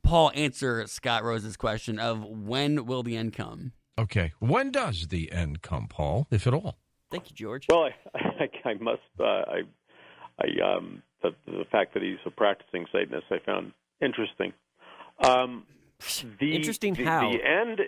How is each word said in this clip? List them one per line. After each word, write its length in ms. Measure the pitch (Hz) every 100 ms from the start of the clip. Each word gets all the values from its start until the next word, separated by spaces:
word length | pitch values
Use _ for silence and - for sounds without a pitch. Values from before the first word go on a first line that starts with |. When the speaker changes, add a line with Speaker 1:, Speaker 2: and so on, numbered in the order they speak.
Speaker 1:
Paul 280 | - 170 151
answer 520 | 143 151 - 131 113 107
Scott 380 | - 127 117
Rose's 320 | 110 113 107 95
question 420 | 113 110 - 107
of 260 | 117 113
when 640 | 107 110 104 127 143 147 117
will 160 | 127
the 140 | 120 113
end 160 | 113
come? 380 | - 113 113 127 - _ -
Speaker 2:
Okay. 340 | 110 104 82 -
When 320 | 113 208 269
does 380 | 269 214 90 82
the 220 | 87 80
end 300 | 87 80 76
come, 280 | - 71 55
Paul, 380 | - 73 92 147
if 160 | 107 123
at 80 |
all? 240 | 143 202 - _ _ _
Speaker 3:
Thank 180 | 170 -
you, 40 | -
George. 300 | 107 131 -
Speaker 4:
Well, 200 | 165 147 - -
I, 40 | -
<laughs> 300 | - - 143 -
I, 60 | 123
I 40 |
must, 280 | 107 113 113 _ 107
uh, 60 |
I, 360 | 117 98 - 90 90 _ _ - - - - -
I, 340 | - 50 50 50
um, 260 | 87 92 _ _
the, 120 | 87 85 -
the 180 | 92 87
fact 220 | 107 92
that 80 | 101
he's 160 | 92 92
a 60 | 90
practicing 560 | - 107 98 - 90 85
Satanist, 340 | 95 95 85 -
I 80 | 90
found 280 | - 95 - _ _ _
interesting. 520 | 139 - 107 - 95 - _ _ - - - -
Um, 420 | 131 127 127 120 - - _ _ - - 120 101
the, 140 | 143 170
Speaker 3:
Interesting 380 | 160 214 208
Speaker 4:
the, 100 | 175
Speaker 3:
how? 240 | 165 165 110
Speaker 4:
the 140 | -
end 360 | 131 175 233 214